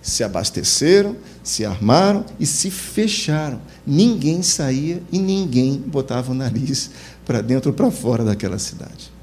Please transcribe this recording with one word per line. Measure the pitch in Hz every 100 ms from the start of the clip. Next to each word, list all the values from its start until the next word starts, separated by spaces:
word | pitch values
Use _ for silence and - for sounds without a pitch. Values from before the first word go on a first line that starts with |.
se | - -
abasteceram, | 110 92 - - 78 - 147 196 202 233 - -
se | - -
armaram | 107 92 104 139 190 202 - -
e | 151
se | - 196
fecharam. | 185 - - 214 208 - 151 151 117 - - -
Ninguém | 143 226 220 147 170
saía | 175 - 143 131 151 175 175
e | 180
ninguém | 190 196 185 123 131 139 131
botava | 143 135 123 127
o |
nariz | 131 131 110 151 139 - - - -
para | - 117
dentro | 110 131 139
ou | -
para | 262
fora | - 113 117
daquela | 113 101 98 92
cidade. | - - - - - -